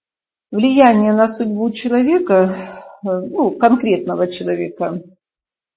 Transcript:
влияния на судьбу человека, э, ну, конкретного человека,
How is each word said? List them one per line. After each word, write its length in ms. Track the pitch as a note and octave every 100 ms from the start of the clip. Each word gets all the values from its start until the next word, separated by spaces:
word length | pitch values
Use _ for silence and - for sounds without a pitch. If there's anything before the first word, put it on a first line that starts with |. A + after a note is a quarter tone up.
| _ _ _ _ -
влияния 640 | G3+ B3+ C4+ B3+ G#3+ G#3+
на 140 | G#3+ A3
судьбу 440 | A3 A3+ G#3 A#3
человека, 1120 | A3+ B3 A#3+ B3+ F4+ F4+ F#3+ F#3+ F#3+ - - - - G3+
э, 40 |
ну, 420 | F#3 F#3 - A#3
конкретного 760 | - A#3 B3 G#3+ F#3 F3+ E3+ F3+
человека, 720 | - F3 F3 F3 - E3+ F3 - _ _ _ _ _ _